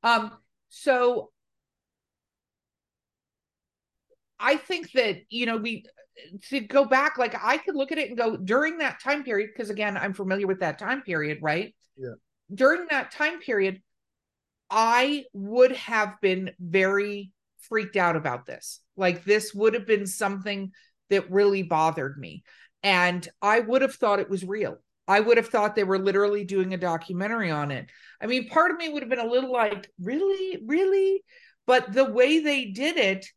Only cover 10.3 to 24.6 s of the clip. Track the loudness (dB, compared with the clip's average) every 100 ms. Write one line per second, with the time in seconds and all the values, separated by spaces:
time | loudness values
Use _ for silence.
10.3 | -2 0 -2 -2 -4 -6 -6 -4 -4 -2
11.3 | -4 -2 -2 -4 _ _ _ -14 -14 _
12.3 | _ _ 2 2 2 0 -4 -4 -4 -4
13.3 | -4 -4 0 0 -4 _ _ _ _ _
14.3 | _ _ _ _ 2 4 4 2 0 -6
15.3 | -12 -4 6 6 6 -2 0 -2 0 0
16.3 | 0 -4 -10 -2 2 2 2 -2 -6 -12
17.3 | _ _ _ -6 -4 -2 0 2 2 -2
18.3 | -6 -8 -16 -14 -18 _ -2 0 0 0
19.3 | 0 0 0 0 0 0 0 0 -4 -4
20.3 | -4 -6 -6 -8 -14 _ _ _ 0 2
21.3 | 4 4 2 0 2 2 0 -6 -8 -16
22.3 | -18 _ _ _ _ 0 4 2 0 -8
23.3 | _ 2 2 2 2 2 0 0 2 0
24.3 | -6 -6 -4